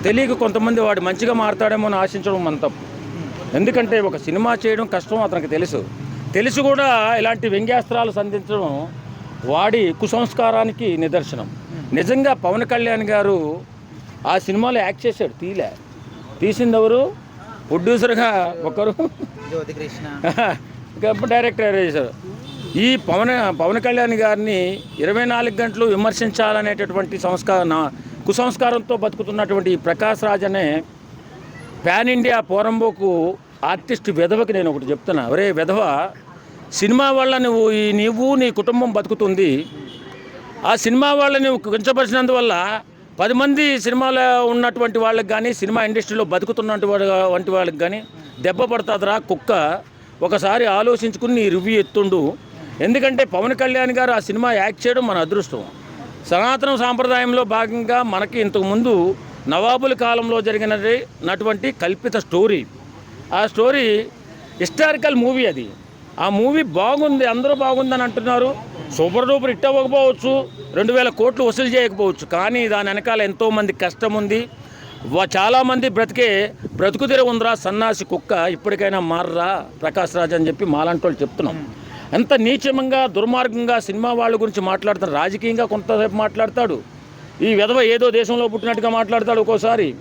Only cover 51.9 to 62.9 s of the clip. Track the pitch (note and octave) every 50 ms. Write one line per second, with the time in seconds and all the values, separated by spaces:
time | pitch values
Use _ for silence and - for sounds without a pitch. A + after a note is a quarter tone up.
51.9 | - G#3+ G3+ G3 F#3 F3+ D3 C#3+ G3+ - - - - - - - - - D3 G3
52.9 | A#3+ C#4 B3+ C4+ C4 B3 C4+ - - F3+ G#3 A#3+ C4 B3 C4 C4 B3+ C4 B3+ B3+
53.9 | B3+ B3 B3+ B3 A#3+ A3 - - G3 A3 A#3+ B3 A#3 G3+ F#3+ G#3+ G#3 - - A#3+
54.9 | A#3+ C4 B3 A3+ F#3+ F3 D#3+ D#3+ G3 G#3 F3+ - - A#2 G2 F2 - - - -
55.9 | - - - - - - - - F3 F3 G#3 B3 C4+ C4 C4+ C#4 C#4 A3+ A#3+ B3
56.9 | B3 A#3+ C4 B3 B3+ B3 B3 B3 B3 B3+ B3 G3+ A3 A3 A3+ A3 A3 A#3 A3+ A3
57.9 | A#3+ B3 B3 A3+ G3 F#3 G3+ G#3+ A#3 A#3+ G#3+ G3+ G#3 G#3 F#3+ F#3+ G3+ A3 A#3 B3+
58.9 | A3+ F#3 E3+ F#3 F#3+ - - - - - - C3+ D3 F3 G3+ A#3 B3 B3+ C4 C4+
59.9 | C4 - A#3+ A#3 A#3 A#3 A#3 A#3 A#3 A3+ G#3 A3 G#3+ G#3+ A3 G#3+ G#3+ G#3 G3 A3
60.9 | A#3 B3+ - - - - - E3 F#3+ F#3 G#3+ A3 A3 G3+ F#3 C4+ - - E3+ F3
61.9 | G3 G3+ - A#3+ - A3 F3+ - E3 F3 G3+ G3+ G3+ D#3+ A2+ - - - - -